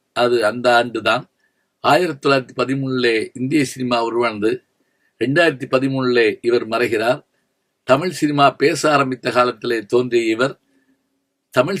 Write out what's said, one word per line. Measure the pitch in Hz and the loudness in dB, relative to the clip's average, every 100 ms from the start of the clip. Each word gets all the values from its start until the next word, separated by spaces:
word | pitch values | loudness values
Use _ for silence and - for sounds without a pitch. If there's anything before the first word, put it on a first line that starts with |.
| _ | _
அது | - 123 120 107 | -2 0 2 0
அந்த | 120 120 120 | 0 2 2
ஆண்டு | 120 113 | 2 -2
தான். | 107 120 - _ _ _ _ _ | -2 -2 -4 _ _ _ _ _
ஆயிரத்தி | 120 151 175 143 147 | 2 2 2 -2 0
தொள்ளாயிரத்தி | 135 123 - | 0 -2 -6
பதிமூணுலே | 123 135 131 127 120 113 - | -4 -2 -4 0 0 0 -4
இந்திய | - 131 151 131 | -6 -2 0 -2
சினிமா | 131 123 120 | -4 -2 -2
உருவானது. | 117 117 120 107 107 123 _ _ _ _ _ - | -2 -2 -2 0 -2 -2 _ _ _ _ _ -6
ரெண்டாயிரத்தி | 120 147 165 135 131 | -2 2 2 0 -2
பதிமூணுலே | 131 135 135 127 120 110 98 | -2 -2 -2 0 2 2 0
இவர் | 117 120 113 | -2 -2 -2
மறைகிறார். | 113 117 110 113 147 _ _ _ _ _ _ | -4 -2 -2 0 -2 _ _ _ _ _ _
தமிழ் | - 135 180 | 0 0 0
சினிமா | 143 151 143 139 | -2 -2 4 2
பேச | - 139 160 151 | 4 0 2 0
ஆரம்பித்த | 143 131 127 127 | 2 0 -4 -4
காலத்திலே | 120 123 - 120 113 104 | 0 0 -2 -4 -4 0
தோன்றிய | 123 127 120 113 | 0 2 0 0
இவர், | 110 131 - _ _ _ _ _ _ _ _ _ | 0 -2 -4 _ _ _ _ _ _ _ _ _
தமிழ் | - 143 196 | -2 0 0